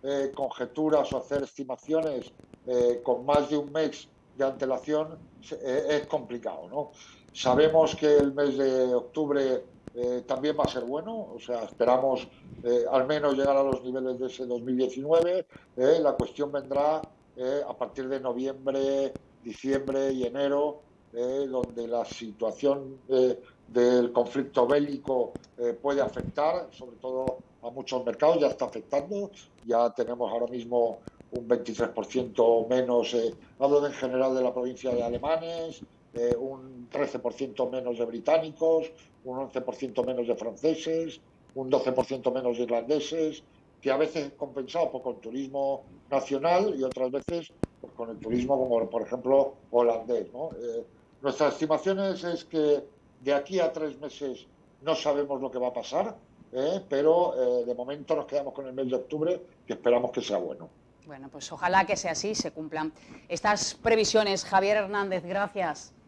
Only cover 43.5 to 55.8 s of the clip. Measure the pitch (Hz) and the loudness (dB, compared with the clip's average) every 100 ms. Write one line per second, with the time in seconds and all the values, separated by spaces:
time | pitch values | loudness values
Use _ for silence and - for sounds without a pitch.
43.5 | _ _ _ 139 135 156 165 139 - 139 | _ _ _ -2 0 0 -2 -8 -8 -10
44.5 | 131 127 170 160 127 127 120 113 123 135 | -8 -6 -2 -2 -2 -8 -8 -8 -8 -6
45.5 | 139 139 135 - - _ 139 - 139 160 | -4 -2 -4 -8 -20 _ -2 0 0 4
46.5 | 180 208 147 131 127 127 135 - 170 156 | 4 2 0 -4 -2 -2 -2 -4 -6 -8
47.5 | - - _ - - 117 110 113 123 127 | -10 -10 _ -18 -12 -10 -8 -2 -2 2
48.5 | 135 131 117 113 113 - 120 123 135 139 | 2 4 2 2 -2 -4 -4 4 4 4
49.5 | - - 120 120 113 113 117 98 123 160 | -4 0 4 4 2 -2 -4 -4 -8 -10
50.5 | - 120 117 - _ _ _ 139 - 147 | -8 -8 -8 -10 _ _ _ -6 0 0
51.5 | - 156 151 190 196 196 180 170 165 - | 0 0 0 0 0 -2 -2 -4 -6 -4
52.5 | 160 151 143 - _ _ _ 127 143 143 | 0 4 2 0 _ _ _ 0 0 0
53.5 | 190 160 160 156 131 147 - 139 120 - | 0 0 0 -6 -8 -12 -8 -8 -8 -16
54.5 | _ _ _ 143 160 151 143 143 135 131 | _ _ _ -2 0 0 0 -2 -4 -4
55.5 | 123 123 123 | -2 -2 -4